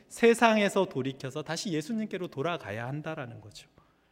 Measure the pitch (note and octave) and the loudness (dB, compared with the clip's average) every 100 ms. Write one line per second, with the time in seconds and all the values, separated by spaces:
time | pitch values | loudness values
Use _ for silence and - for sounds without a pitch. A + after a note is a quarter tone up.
0 | _ - A#3 A#3 A#3 A3 G3+ G3 F#3 C#3 | _ 4 6 8 6 6 4 4 2 0
1 | B2+ C3 C3+ C#3+ D3+ E3 A3 D#3 D#3 A3 | -4 -4 -8 -8 -6 -6 -2 -2 -2 -4
2 | G#3+ F#3 F3 - D3+ E3+ G2+ G#2+ A#2+ D3 | -4 -6 -6 -4 -4 -4 -6 -8 -6 -6
3 | D#3 D#3 B2 A2+ G#2+ - - _ _ _ | -8 -8 -10 -12 -18 -20 -20 _ _ _
4 | _ | _